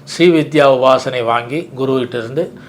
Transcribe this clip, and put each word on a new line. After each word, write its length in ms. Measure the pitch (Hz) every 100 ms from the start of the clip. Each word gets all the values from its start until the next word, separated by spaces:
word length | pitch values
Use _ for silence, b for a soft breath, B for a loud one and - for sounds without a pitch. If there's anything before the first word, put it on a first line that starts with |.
| - -
ஸ்ரீவித்யா 480 | 175 160 135 147 139
உபாசனை 580 | 131 131 131 135 127
வாங்கி 460 | 113 117 120 151 - 131
குருவிட்ட 300 | 131 131 123
இருந்து 440 | 120 113 139 175 B